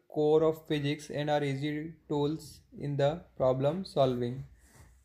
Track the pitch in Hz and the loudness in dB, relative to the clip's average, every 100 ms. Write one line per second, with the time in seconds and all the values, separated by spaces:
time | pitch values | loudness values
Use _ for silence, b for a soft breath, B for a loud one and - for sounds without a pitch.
0 | - - 151 156 160 160 - 151 143 151 | -8 0 4 6 4 0 -2 -2 0 -4
1 | - 143 147 147 143 135 147 151 160 160 | -6 -4 0 0 0 -2 -4 -4 -8 -14
2 | - 147 143 156 - - _ 233 143 143 | -6 -2 0 -2 -10 -20 _ -10 -6 0
3 | 139 170 - - 131 131 139 175 190 - | 0 0 -8 0 2 2 0 -2 -4 2
4 | 135 120 120 131 139 b b b b b | 2 2 -4 -6 -12 b b b b b